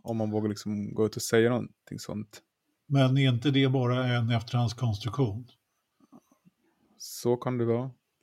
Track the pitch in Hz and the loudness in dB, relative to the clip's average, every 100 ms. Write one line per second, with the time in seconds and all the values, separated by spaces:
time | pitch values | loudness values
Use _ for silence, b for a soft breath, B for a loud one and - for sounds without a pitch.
0 | - 113 110 107 107 104 104 104 101 - | -6 -4 -2 0 -2 -4 -6 -6 -4 0
1 | 107 117 - 113 113 104 107 _ - - | 0 0 2 4 4 2 -4 _ -14 -14
2 | - 107 107 - _ _ _ _ - 139 | -8 -10 -10 -16 _ _ _ _ -2 2
3 | 131 135 135 120 147 135 135 135 123 123 | 4 4 4 2 2 4 2 2 0 0
4 | 127 120 113 120 110 123 117 - 123 101 | 0 0 2 0 0 0 0 0 -2 -2
5 | 110 104 123 104 123 _ _ _ _ _ | -4 -2 -2 -2 -12 _ _ _ _ _
6 | _ - _ _ _ _ _ _ _ - | _ -20 _ _ _ _ _ _ _ -20
7 | - - 123 120 - 127 117 117 131 - | -18 -6 -2 0 -2 -2 0 -2 -4 -12
8 | _ _ | _ _